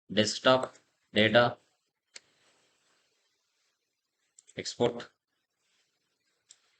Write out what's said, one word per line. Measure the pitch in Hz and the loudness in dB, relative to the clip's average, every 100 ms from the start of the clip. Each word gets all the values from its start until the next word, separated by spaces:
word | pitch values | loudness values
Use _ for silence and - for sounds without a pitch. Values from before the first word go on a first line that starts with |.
| - | -8
desktop, | 101 107 - 131 131 - - _ _ _ | -2 -2 0 2 2 0 -12 _ _ _
data, | 104 107 113 120 - _ _ _ _ _ - _ _ _ _ _ _ _ _ _ _ _ _ _ _ _ _ _ _ _ _ _ _ _ - | 0 2 2 2 -2 _ _ _ _ _ -20 _ _ _ _ _ _ _ _ _ _ _ _ _ _ _ _ _ _ _ _ _ _ _ -16
export, | 90 - 120 - - _ _ _ _ _ _ _ _ _ _ _ _ _ _ _ _ - | -12 -4 -4 -4 -14 _ _ _ _ _ _ _ _ _ _ _ _ _ _ _ _ -12